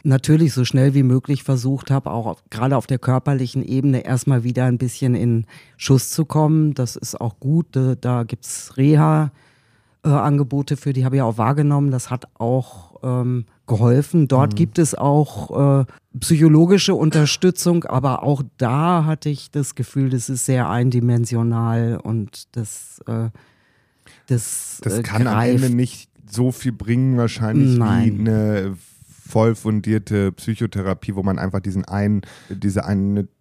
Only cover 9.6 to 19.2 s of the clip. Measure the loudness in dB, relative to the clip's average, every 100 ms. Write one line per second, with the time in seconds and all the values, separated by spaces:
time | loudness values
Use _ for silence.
9.6 | _ _ _ _ 0 2 2 0 0 -2
10.6 | -4 -4 -4 -2 0 0 0 0 0 2
11.6 | 2 2 0 -2 -6 -10 -10 -6 -2 -2
12.6 | -4 -14 -20 -10 -6 -2 -2 -4 -6 _
13.6 | -4 2 4 2 2 0 2 4 2 2
14.6 | 0 2 0 0 0 2 0 -4 -8 0
15.6 | 2 2 0 -6 _ -8 0 4 6 6
16.6 | 6 4 2 2 2 2 2 2 0 2
17.6 | 0 0 0 -2 0 -2 -2 -2 -4 -4
18.6 | -2 0 0 0 0 -2